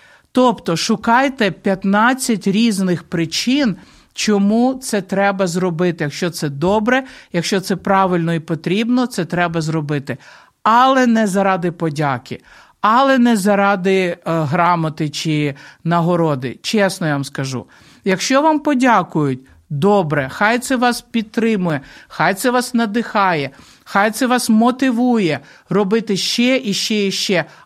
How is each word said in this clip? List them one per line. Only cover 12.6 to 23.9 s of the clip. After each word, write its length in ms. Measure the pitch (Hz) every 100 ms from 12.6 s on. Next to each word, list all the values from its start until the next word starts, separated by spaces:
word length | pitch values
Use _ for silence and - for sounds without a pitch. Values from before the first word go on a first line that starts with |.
| - _
але 380 | 208 240 269 262
не 180 | 240 220
заради, 600 | 202 202 202 202 190 190 180
е, 120 | -
грамоти 840 | - 165 147 170 175 175 160 156 151
чи 460 | - 160 151 147 139 - -
нагороди. 720 | 165 170 170 175 165 135 123 -
Чесно 440 | - 214 190 190 160
я 60 |
вам 120 | 143
скажу. 420 | 139 - 135 123 - - - -
Якщо 380 | 196 185 - 262
вам 180 | 311 302
подякують, 800 | 302 262 254 208 - 160 143 127 - _ -
добре, 580 | 143 196 202 156 151 131
хай 260 | - 208 240
це 180 | - 254
вас 240 | 240 240
підтримує, 800 | - 233 220 - 226 208 175 143 - - -
хай 260 | - 160
це 160 | 294 247
вас 240 | 247 247
надихає, 760 | 233 226 226 - 208 190 160 135 - - -
хай 260 | -